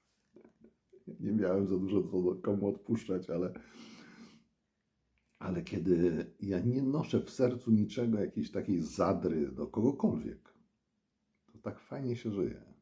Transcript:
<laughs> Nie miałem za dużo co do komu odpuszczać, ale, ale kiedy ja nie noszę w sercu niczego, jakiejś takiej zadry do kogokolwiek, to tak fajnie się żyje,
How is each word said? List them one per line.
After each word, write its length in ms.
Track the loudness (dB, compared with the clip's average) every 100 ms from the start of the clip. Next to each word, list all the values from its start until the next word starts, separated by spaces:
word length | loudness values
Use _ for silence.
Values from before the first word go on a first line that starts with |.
| _ _ _
<laughs> 920 | -20 -20 _ -20 _ _ -20 -18 -8
Nie 120 | -2
miałem 360 | 0 2 2 2
za 100 | 0
dużo 260 | 0 0
co 180 | 0 0
do 140 | 0 0
komu 320 | -2 0 0
odpuszczać, 640 | -2 -4 -4 -2 -4 -2
ale, 300 | -4 -4 -6 -16 -20 -20 -20 -20 -20 -20 -20 _ _ _ _ _ _ _ _ _ -10
ale 220 | -6 -4
kiedy 640 | -4 -2 4 6 6 2 -4 -6
ja 200 | -2 0
nie 220 | 2 2
noszę 420 | 2 0 2 0
w 60 | 0
sercu 420 | 0 0 2 4
niczego, 480 | 4 4 0 0 2
jakiejś 320 | 0 -2 -4
takiej 300 | -4 0 0
zadry 720 | 0 0 2 2 0 0 -2
do 160 | -4 -4
kogokolwiek, 840 | 2 2 4 2 0 -4 -10 -16 _ _ _ _ _ _ _ _ _ _
to 40 | -12
tak 220 | -10 -10
fajnie 360 | -10 -6 -4 -4
się 160 | -2
żyje, 420 | -2 -2 -4 -14 -16